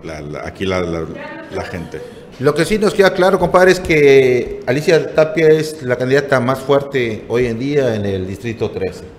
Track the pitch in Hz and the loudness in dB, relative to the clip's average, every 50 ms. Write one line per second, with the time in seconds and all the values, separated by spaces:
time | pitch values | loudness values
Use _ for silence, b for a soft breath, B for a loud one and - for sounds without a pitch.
0 | - 82 78 78 76 73 76 67 58 82 - - 95 95 95 92 90 87 82 82 | -12 -12 -12 -12 -12 -12 -12 -10 -10 -12 -8 -8 -4 -2 -2 -2 -2 -4 -4 -6
1 | 80 80 80 80 - - - - - - - 95 82 - - 90 82 76 - 76 | -6 -8 -10 -14 -14 -14 -14 -16 -16 -12 -10 -10 -10 -8 -10 -10 -10 -10 -12 -14
2 | - - - - - - - - 123 143 147 - - 156 214 214 202 202 - - | -14 -14 -18 -20 -20 -20 -12 -2 0 0 0 0 0 0 0 0 0 -2 2 4
3 | 196 185 185 - 180 190 190 185 - 160 - 180 185 185 180 185 - - 165 151 | 2 2 4 2 2 2 2 2 0 2 4 4 6 6 4 2 2 0 2 6
4 | 147 139 135 135 131 127 123 120 113 - - - - - 123 143 147 190 170 151 | 6 8 8 8 6 4 2 0 -2 -4 -8 -10 -4 -4 -4 -2 2 2 2 2
5 | - - - - 156 151 - 160 160 156 156 160 151 156 - - 127 123 123 120 | 2 0 2 2 2 2 2 2 4 4 4 4 2 -4 -8 -10 -4 -4 -2 -2
6 | 127 127 135 139 139 135 139 131 120 123 135 135 - - 143 139 139 - - 135 | 0 2 2 0 2 2 0 0 2 0 -2 -4 0 2 2 2 2 0 -2 -2
7 | 120 117 110 98 - - 107 120 127 120 117 113 127 139 147 147 135 123 113 107 | -2 -2 -4 -8 -8 -4 -2 -2 0 -2 -2 -4 -4 -2 0 0 0 0 -2 -2
8 | 101 101 98 95 92 92 98 92 - 117 110 - 110 104 - 92 92 90 87 - | -2 -2 -2 -4 -4 -6 -8 -8 -8 -8 -6 -4 -6 -6 -4 -4 -6 -6 -8 -10
9 | - - - | -16 -18 -20